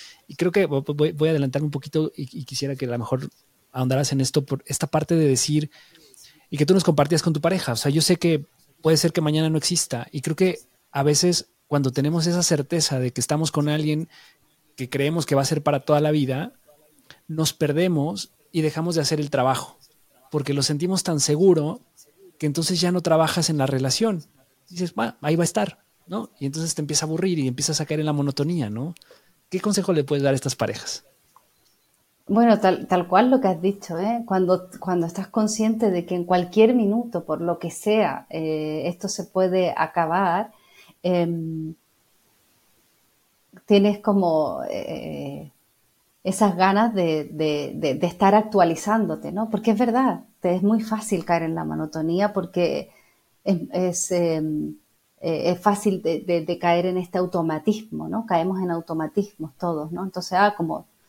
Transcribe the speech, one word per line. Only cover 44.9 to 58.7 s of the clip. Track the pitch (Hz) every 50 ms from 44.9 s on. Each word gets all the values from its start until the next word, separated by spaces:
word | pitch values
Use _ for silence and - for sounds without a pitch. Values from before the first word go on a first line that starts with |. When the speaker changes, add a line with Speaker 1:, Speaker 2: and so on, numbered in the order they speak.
| 160 - - 156 151 143 143 139 139 143 147 139 - _ _ _ _ _ _ _ _ _ _ _ _ _ -
Speaker 2:
esas | 185 190 - 214 196 170
ganas | 175 185 196 196 208 233 233 208
de, | 190 170 160 156 156 143
de, | - 160 151 156 151 151 147 143 - -
de, | 151 160 143 131
de | - 175
estar | 170 - - 202 196 202
actualizándote, | 220 214 214 214 196 170 170 165 - - 208 220 226 202 160 156 - - 147
¿no? | 170 202 220 220
Porque | 220 - - 233
es | 208 202
verdad, | 254 233 220 254 269 240 170 - - _ _ _
te | - 175 180
es | 185 196
muy | 202 226 220
fácil | 220 - 220 214 - - 196 165 -
caer | - 170 165 165
en | 160 165
la | 165 160
monotonía | 156 156 156 156 156 - 160 156 165 170 190 202 208 208
porque | 196 175 170 - 180 175 - - 143 - - _ _ _ _ _ _ _ _ _ _ -
es, | 202 190 160 - - 175
es, | 180 185 180 175 - - -
em, | 180 175 175 165 160 156 156 156 151 151 151 156 151 - _ _ _ _ _ _ _ _
eh, | - 165 160 - - 170
es | 180 185
fácil | - 208 196 202 - 208 196 175
de, | - 165 165 -
de, | - 180 175 165 156
de | 170 175 175
caer | 180 170 170 175 180
en | 185 180
este | 185 175 - - 185
automatismo, | 180 165 - 170 165 165 156 151 - 214 208 - - - 156 151 160 156
¿no? | 185 226 220
Caemos | - 180 160 170 185 190 190
en | 180 180